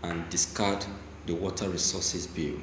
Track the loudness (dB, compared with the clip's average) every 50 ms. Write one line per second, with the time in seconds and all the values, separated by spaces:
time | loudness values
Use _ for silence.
0 | -2 -2 -2 -2 -2 0 2 2 2 2 2 2 4 4 4 2 0 -4 -6 -8
1 | -10 -12 -14 -10 -2 -2 0 0 2 0 0 0 0 0 0 2 2 2 2 2
2 | 0 0 0 -2 -4 -4 -2 -2 0 0 -2 -4